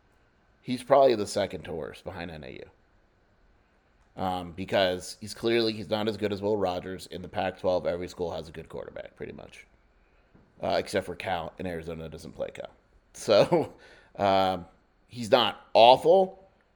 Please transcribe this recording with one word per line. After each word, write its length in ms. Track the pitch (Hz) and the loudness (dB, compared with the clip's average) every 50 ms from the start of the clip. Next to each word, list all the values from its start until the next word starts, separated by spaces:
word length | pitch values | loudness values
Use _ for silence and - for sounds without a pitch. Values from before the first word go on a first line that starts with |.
| _ _ _ _ _ _ _ _ _ _ _ _ _ | _ _ _ _ _ _ _ _ _ _ _ _ _
he's 220 | - 127 120 - | -6 -6 -6 2
probably 320 | - 139 139 139 131 123 | 4 6 8 8 6 6
the 100 | 104 101 | 4 0
second 380 | 95 - 101 98 90 92 82 78 | -2 -2 -2 -2 -2 -4 -10 -10
to 80 | - 82 | -10 -10
worst 320 | 80 69 - - - - | -8 -8 -10 -12 -14 -14
behind 260 | - 90 87 87 87 | -12 -10 -10 -10 -12
N 140 | 80 78 69 | -12 -14 -14
A 60 | 65 | -16
U. 140 | 55 - - - _ _ _ _ _ _ _ _ _ _ _ _ _ _ _ _ _ _ _ _ _ _ _ _ _ _ _ _ _ | -16 -16 -18 -20 _ _ _ _ _ _ _ _ _ _ _ _ _ _ _ _ _ _ _ _ _ _ _ _ _ _ _ _ _
Um, 360 | - 92 92 92 90 87 87 82 | -6 -4 -4 -4 -4 -8 -10 -10
because 640 | 87 95 92 113 104 95 90 92 92 90 - - - | -10 -6 0 2 2 2 2 0 -2 -6 -12 -14 -14
he's 140 | 110 98 - | -14 -14 -12
clearly, 380 | - - 117 117 117 113 110 110 | -4 0 2 2 2 2 0 -2
he's 180 | 107 98 98 | -4 -6 -4
not 160 | 107 107 107 | -4 -2 -2
as 100 | 113 104 | -2 -2
good 160 | 98 107 101 101 | -2 -4 -4 -4
as 80 | 95 | -2
Will 160 | 101 101 110 | -2 -2 0
Rogers. 520 | 104 95 92 90 90 - 92 92 87 - - | 0 0 -2 -2 -4 -6 -8 -12 -12 -12 -14
In 120 | - 90 | -14 -14
the 80 | 90 82 | -12 -8
Pac-twelve, 560 | - 92 95 95 92 - - 92 90 87 76 | -6 -4 -4 -4 -4 -2 -2 0 0 0 0
every 220 | 80 87 87 90 | -2 -4 -4 -6
school 240 | 87 - - 87 82 | -10 -8 -6 -6 -6
has 180 | 80 80 80 82 | -6 -8 -10 -12
a 40 | 78 | -14
good 160 | 80 80 - | -16 -16 -12
quarterback, 480 | - 62 - - - - - - - | -12 -12 -12 -12 -12 -14 -16 -16 -14
pretty 160 | - - - - | -14 -14 -12 -12
much. 340 | - - - - - - _ _ _ _ _ _ _ _ _ _ _ _ _ _ - _ _ _ - - | -16 -18 -20 -20 -20 -20 _ _ _ _ _ _ _ _ _ _ _ _ _ _ -20 _ _ _ -6 -4
Uh, 140 | 95 92 87 | 0 0 0
except 260 | 92 - - 98 90 | -2 0 -2 -2 -2
for 120 | - 85 | -4 -8
Cal, 360 | - - 95 90 85 80 78 - - | -8 -6 -4 -4 -4 -4 -8 -10 -8
and 80 | 92 | -8
Arizona 420 | 92 85 82 80 85 82 80 80 80 | -6 -6 -8 -8 -10 -10 -10 -10 -12
doesn't 240 | 76 76 - 67 - | -14 -14 -16 -16 -10
play 160 | - - 50 - | -10 -10 -10 -10
Cal. 160 | - - - | -12 -16 -16
<laughs> 80 | - _ _ _ _ _ _ _ _ | -16 _ _ _ _ _ _ _ _
So, 560 | - - - - 104 139 - 175 160 123 - - - - - - - _ _ _ | -8 0 4 6 6 6 6 4 2 0 -2 -6 -16 -20 -20 -20 -20 _ _ _
um, 500 | - 98 98 95 95 95 92 95 87 87 - _ _ _ _ _ _ _ | 0 2 2 4 4 4 2 0 -2 -6 -12 _ _ _ _ _ _ _
he's 240 | _ - 123 117 98 | _ -12 -10 0 2
not 380 | 123 123 113 101 - - - - _ | 4 4 4 2 -2 -6 -14 0 _
awful, 760 | 104 113 123 131 - - - 180 190 185 185 - - - _ _ _ _ _ _ | 8 10 10 10 8 6 6 6 6 4 2 -4 -12 -20 _ _ _ _ _ _